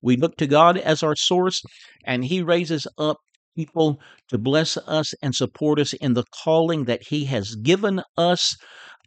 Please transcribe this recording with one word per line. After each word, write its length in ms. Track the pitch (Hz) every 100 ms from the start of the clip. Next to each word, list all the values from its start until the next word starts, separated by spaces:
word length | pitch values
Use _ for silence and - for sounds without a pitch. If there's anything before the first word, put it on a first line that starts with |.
We 140 | 123 123
look 200 | 160 -
to 80 | 147
God 320 | 147 170 180
as 240 | - 156
our 140 | 156 151
source, 460 | - 180 185 180 - - - -
and 200 | - 127
he 180 | 127 185
raises 440 | 165 175 170 160 - -
up 220 | 151 147 _ _ _
people 460 | - 156 165 160 143 - - -
to 100 | 120
bless 400 | 117 147 160 -
us 340 | - 156 147 -
and 120 | 143
support 440 | 123 127 - 151 147
us 140 | 143
in 200 | - 139
the 100 | 120 117 -
calling 400 | - 160 165 165
that 180 | 123 113 -
he 180 | 147 139
has 280 | 127 101
given 480 | 110 113 190 208 190 - -
us, 400 | 170 180 - - - - - -